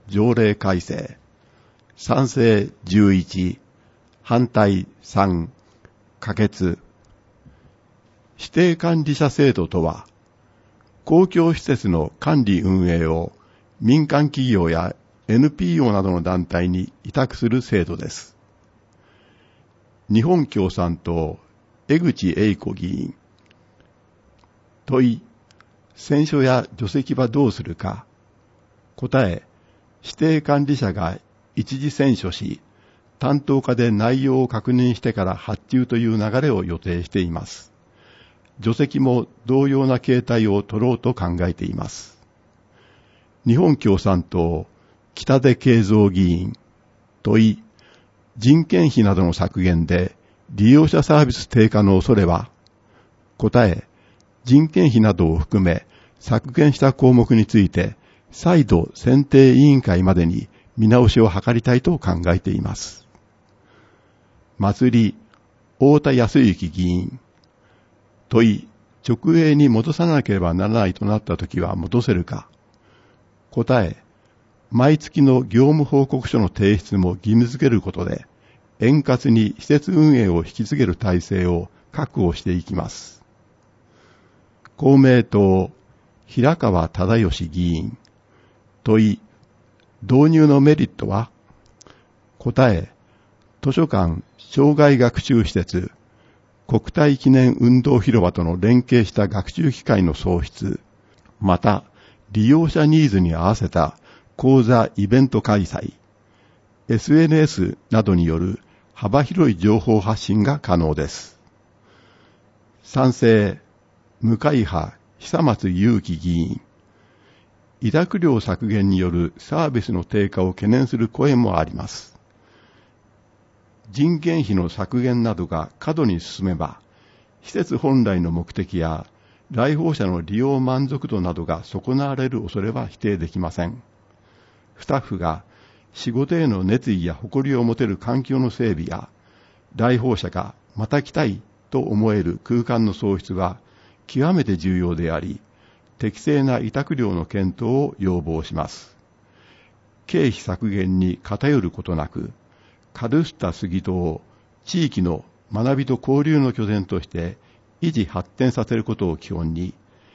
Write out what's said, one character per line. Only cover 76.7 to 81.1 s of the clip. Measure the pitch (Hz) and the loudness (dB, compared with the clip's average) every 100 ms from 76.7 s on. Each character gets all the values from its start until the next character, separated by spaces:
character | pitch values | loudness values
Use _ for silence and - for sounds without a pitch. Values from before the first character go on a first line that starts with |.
| 107 | 2
出 | - 101 | 0 0
も | 90 | 0
義 | 92 107 | -2 0
務 | 113 120 | 2 2
付 | 127 | 0
け | 139 | 0
る | 110 | 0
こ | 95 | -2
と | - | -8
で、 | - - - _ _ _ _ - | -8 -8 -12 _ _ _ _ -2
円 | 113 147 139 | 2 2 2
滑 | 127 - | -2 2
に | 113 107 - | 2 2 -4
施 | - | 0
設 | 147 165 | 0 2
運 | 180 156 131 | 2 4 4
営 | 98 | 2
を | 85 | 0
引 | 82 | -4
き | - | -8
継 | 107 139 | -6 -2
げ | 110 | -2
る | 87 | -2
体 | 101 | -2